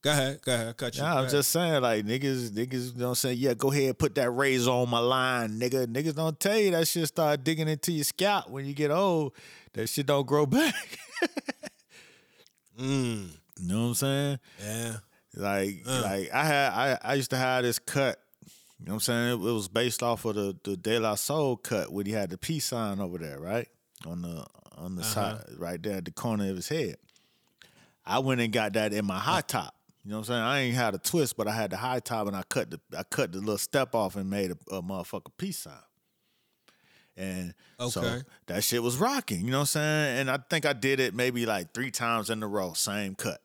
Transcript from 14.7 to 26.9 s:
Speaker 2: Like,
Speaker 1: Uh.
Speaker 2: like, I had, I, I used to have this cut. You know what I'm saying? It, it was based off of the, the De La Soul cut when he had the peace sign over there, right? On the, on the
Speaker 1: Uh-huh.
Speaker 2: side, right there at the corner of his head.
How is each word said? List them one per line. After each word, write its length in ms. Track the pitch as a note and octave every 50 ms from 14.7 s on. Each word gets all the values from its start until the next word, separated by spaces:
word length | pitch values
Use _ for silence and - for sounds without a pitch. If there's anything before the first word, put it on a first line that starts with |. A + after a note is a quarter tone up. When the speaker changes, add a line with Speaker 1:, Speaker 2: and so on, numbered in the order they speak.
| A2 A2+ A#2 A#2 A2+ A2 - _ _ _ _ _ -
Speaker 2:
Like, 460 | - G2 G2+ G2+ G2 F#2+ G2+ G2+ E2+ -
Speaker 1:
Uh. 160 | B2 C3 B2+ A#2
Speaker 2:
like, 300 | G2+ G2 G2 F#2+ - -
I 120 | B2 D3
had, 260 | D#3+ D3 C#3+ C#3 C3 F#2
I, 260 | G#2+ B2 C#3 C3 - -
I 100 | A2 C3+
used 140 | C#3 C3 -
to 60 | - C3
have 260 | C3 B2+ B2+ B2+ B2
this 160 | B2 A2+ -
cut. 400 | _ - - C#3+ C#3 B2+ G2+ - _ _ _ _ - - - - _ _ - _
You 80 | - -
know 40 | G2
what 20 |
I'm 40 | A2
saying? 260 | - - A#2+ A#2 A#2+ A#2+
It, 180 | B2 A#2 F2+ A2
it 40 | A#2+
was 140 | A2 G2+ F#2+
based 360 | - A2+ A#2+ B2 A2+ - -
off 220 | A#2+ A#2 G#2+ -
of 100 | A2+ G#2+
the, 200 | G#2 G2+ G2 F#2+ E2 _
the 120 | - G2+ F2+
De 220 | F2 A2 A2+ A#2+
La 160 | A2 A2 G#2
Soul 420 | G2+ - - C#3 D#3+ D3+ C3+ B2 -
cut 340 | _ - A#2+ G#2 D#2+ -
when 140 | D#2 G2 G2+
he 60 | G2
had 180 | G#2+ A2 G2+ F2+
the 80 | F2 F#2
peace 280 | - - D#3+ D#3 -
sign 340 | - - A#2 A2+ G#2 G2 F#2+
over 180 | G2+ F2+ F2 F2+
there, 220 | E2 D#2 C#2+ C#2
right? 280 | D2+ F2 G#2 A#2+ A#2 - _ _ _ _ _ - -
On 160 | - E2+ F2
the, 240 | F2 E2+ E2+ D#2+ C2 - _ - _ - - -
on 180 | D#2+ F2+ F#2
the 60 | F2+
Speaker 1:
Uh-huh. 360 | E2 - - A2+ G2+ G#2 G#2+ A2+
Speaker 2:
side, 40 | - - - -
right 240 | F2 E2+ F2 F2
there 160 | E2 G#2+ G2+ F#2+
at 80 | F2
the 60 | F2+
corner 380 | E2 - - A#2+ A2+ G#2 G2+ G2
of 60 | F#2+ F2+
his 100 | F2 -
head. 300 | D3 E3 D3 F#2